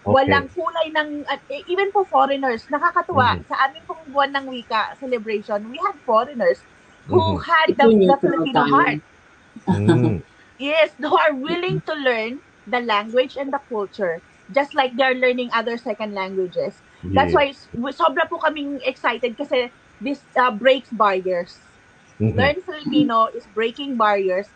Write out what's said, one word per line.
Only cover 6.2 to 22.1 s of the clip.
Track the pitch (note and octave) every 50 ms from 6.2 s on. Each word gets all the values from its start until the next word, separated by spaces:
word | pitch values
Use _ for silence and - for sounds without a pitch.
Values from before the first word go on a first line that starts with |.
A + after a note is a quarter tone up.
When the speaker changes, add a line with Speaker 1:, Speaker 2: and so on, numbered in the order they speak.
| A#3+ B3+ D4 A#3+ G#3 E3+ - - - _ _ _ _ _ _ _ _
Speaker 2:
who | - - F4+
Speaker 1:
Mhm. | E4 E4 - -
Speaker 2:
had | - D#4+ E4+ D#4+ D#4+ -
the, | - - C#4
Speaker 3:
Ito, |
Speaker 2:
the | A3+ A3+ G#3
Speaker 3:
neutral | F#3+ F#3 - C4+ - F3+ E3+
Speaker 2:
Filipino | E3+ - - C4
Speaker 3:
tayo. | D#3+ D3 C#3+ C#3+
Speaker 2:
heart. | - E4+ - - D3+ - _ _ _ _ _ _ _ _ _ _ - _
Speaker 1:
Mm. | - F#2+ G2+ G2+ G#2+ A2+ A#2+ B2 A2 G#2+ E2+ - _ _ _ - _ _
Speaker 2:
Yes, | _ B3+ C#4 D4+ D#4+ D#4 - -
who | _ B3+ D4+ D#4+
are | F#4 - D#4+ D4+
willing | C4 B3+ D#4 E4+ F4 F4 F#4 F#4+ F#4+ -
to | - D#4
learn | D4+ C#4 B3+ B3 A3+ A3 A3+ B3 C#4+ - _ _ _ _
the | - G#3+ B3
language | A#3+ A#3 G#3+ G3+ G#3 A3+ A3 B3 C4 C#4 -
and | B3+ C#4 C#4 C#4
the | C#4 -
culture, | _ B3 G#3+ G3+ - _ - G#3 F3 E3 E3+ _ _ _ _ _ _
just | F#3+ C4+ C#4+ C#4+ -
like | D4+ C4+ B3+ B3+
they're | A#3 C4+ C4 B3+
learning | B3+ B3 B3+ B3+ B3 B3 A#3+ A3
other | A#3 A3 A#3+ A#3
second | A#3+ - B3+ G#3 - A3 G#3+ G#3
languages. | G3 F#3+ F#3+ G3 F#3+ F#3 F3+ E3+ - C#3 G3 - _ _ _ _ _ -
That's | F3+ F#3+ C4 C#4 - -
Speaker 1:
Yes. |
Speaker 2:
why | F4 C#4+ C#4
s-, | C#4 - - - -
w-, | A#3+ A#3+ C4+ C#4+
sobra | - E4 D#4+ C#4 D4+ D#4+
po | D#4 F4 E4
kaming | D#4+ D#4 D4 D4+ C#4+ C#4+ C#4+ C4+ -
excited | C4 C4 - - C#4+ A#3+ A#3 A#3 A#3+ A3+
kasi | - C#4+ - D4+ B3+ A#3+ B3 - _ _ _ _ _
this, | G3+ C4 C#4+ C4+ _ _ _
uh, | D4+ B3 B3+
breaks | A3 G3+ A#3 C4 C4+ C#4 - _
barriers. | - G3+ G#3+ G3+ G3 F#3 F#3 F#3 F#3 F3 F3+ - - - _ _ _ _ _ _ _ _ _ _